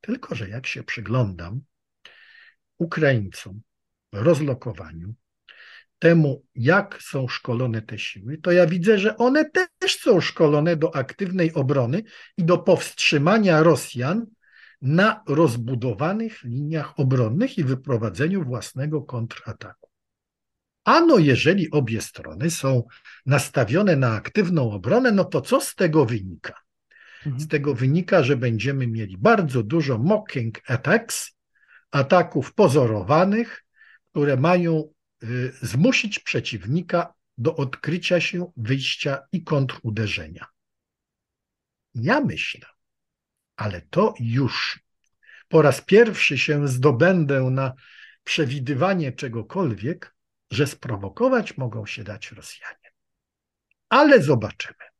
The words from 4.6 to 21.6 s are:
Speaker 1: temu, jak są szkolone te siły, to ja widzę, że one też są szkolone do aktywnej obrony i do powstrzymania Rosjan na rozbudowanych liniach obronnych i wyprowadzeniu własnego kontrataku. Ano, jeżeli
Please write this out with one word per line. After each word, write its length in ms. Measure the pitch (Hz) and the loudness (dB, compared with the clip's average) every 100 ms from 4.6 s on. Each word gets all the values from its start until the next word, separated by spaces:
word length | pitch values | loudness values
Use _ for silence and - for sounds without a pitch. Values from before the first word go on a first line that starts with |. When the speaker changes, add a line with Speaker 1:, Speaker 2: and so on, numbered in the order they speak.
| - 107 87 82 87 113 _ _ _ - - - _ _ | -8 -14 -16 -16 -16 -18 _ _ _ -20 -20 -20 _ _
Speaker 1:
temu, 440 | 165 170 147 131 _ - | 4 6 4 0 _ -4
jak 440 | 120 190 196 - | 2 2 0 -10
są 260 | - 147 127 | -10 -6 -6
szkolone 540 | - - 117 127 110 | -8 -6 -4 -2 -4
te 180 | 107 104 | -8 -12
siły, 380 | - - 101 156 | -12 -12 -12 -8
to 140 | 180 | 2
ja 160 | 175 170 | 4 4
widzę, 320 | 180 175 214 | 4 2 2
że 180 | 202 208 | 2 0
one 320 | 240 285 311 | 2 2 2
też 500 | - 359 _ 370 - | 0 -2 _ -4 -2
są 220 | - 196 | 2 2
szkolone 540 | - - 160 147 156 170 | 2 2 4 4 2 0
do 200 | 160 151 | -2 -2
aktywnej 580 | 127 - 196 185 160 | -8 -6 -6 0 0
obrony 500 | 160 131 139 117 160 226 - - - | 0 0 0 0 -2 -6 -18 -18 -4
i 60 | |
do 140 | 170 175 | 2 2
powstrzymania 1040 | 170 180 - - - 151 147 220 202 156 | 4 2 0 -2 0 2 4 4 4 6
Rosjan 640 | 160 147 - 123 127 202 233 _ _ _ - _ | 6 4 0 -6 -4 -4 -6 _ _ _ -20 _
na 420 | 131 160 208 214 - | 0 2 2 0 -2
rozbudowanych 1160 | 143 160 117 117 131 127 98 151 208 226 - | 2 2 2 -6 -4 -4 -4 -4 -4 -6 -10
liniach 560 | 131 123 147 160 131 - | -10 -8 -4 -6 -6 -2
obronnych 580 | 135 131 113 131 262 240 | 0 2 2 0 -2 -2
i 60 | |
wyprowadzeniu 800 | 135 131 139 120 110 92 151 196 | -2 -2 -2 -2 -2 -2 -2 -2
własnego 580 | 139 131 - - 147 151 | -4 -8 -10 -8 -6 -6
kontrataku. 880 | 147 123 113 - - - - - _ _ _ _ _ _ _ _ _ _ | -6 -8 -8 -10 -14 -14 -16 -20 _ _ _ _ _ _ _ _ _ _
Ano, 340 | - 269 339 262 | 4 4 6 6
jeżeli 540 | 151 123 143 202 | 6 4 4 2